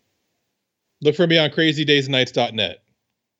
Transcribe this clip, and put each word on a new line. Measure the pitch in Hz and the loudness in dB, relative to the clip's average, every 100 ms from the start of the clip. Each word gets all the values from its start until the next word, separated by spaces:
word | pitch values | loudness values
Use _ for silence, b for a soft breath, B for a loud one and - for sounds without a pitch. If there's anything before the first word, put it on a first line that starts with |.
| _ _ _ _ _ _ _ _ _ - | _ _ _ _ _ _ _ _ _ -4
Look | 147 143 | -2 2
for | 170 | 2
me | 160 | 2
on | 151 | 0
crazy | 175 160 147 | 0 0 0
days | 147 143 135 | 2 0 0
and | |
nights | 131 123 | -2 -2
dot | 135 117 | -2 -2
net. | 110 90 - _ _ _ _ _ | -2 -6 -6 _ _ _ _ _